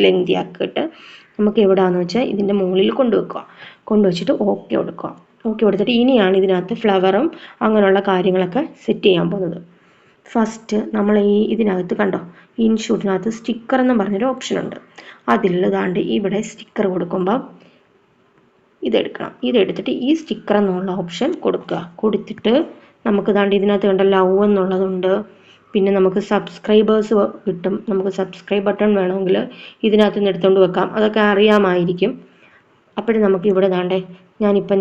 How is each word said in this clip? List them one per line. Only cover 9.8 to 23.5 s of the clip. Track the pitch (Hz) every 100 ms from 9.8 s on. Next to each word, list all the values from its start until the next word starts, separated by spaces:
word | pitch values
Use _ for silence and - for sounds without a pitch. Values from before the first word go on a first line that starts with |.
| _ _ _ _ -
ഫസ്റ്റ് | 233 220 - - 214 - 214
നമ്മൾ | 208 208 202
ഈ | 202 214 220
ഇതിനകത്ത് | 208 180 175 185
കണ്ടോ, | 196 170 - - _ - 220
InShot-ിനകത്ത് | 220 - 190 196 185 220 226
സ്റ്റിക്കർ | - 226 - 254
എന്നും | 254 233
പറഞ്ഞൊരു | 214 196 262
ഓപ്ഷൻ | 254 - 185
ഉണ്ട്. | - - _ - - - - 226
അതിൽ | 190 175 202 196
ദാണ്ട് | 190 175 - 226
ഇവിടെ | 196 208 -
സ്റ്റിക്കർ | - - - 196 170
കൊടുക്കുമ്പോൾ | 175 190 180 262 - - - _ _ _ _ _ _ _ _ _ _ _ 269
ഇതെടുക്കണം. | 214 - - - - 247
ഇതെടുത്തിട്ട് | 247 185 175 - - 254
ഈ | 320
സ്റ്റിക്കർ | - - - 208
എന്നുള്ള | 196 180 190 185
ഓപ്ഷൻ | 175 - 285 339 -
കൊടുക്കുക. | - - 170 175 -
കൊടുത്തിട്ട് | 214 202 - - 208 269 330 - - _ 226
നമുക്ക് | 202 190 202
ദാണ്ട് | 196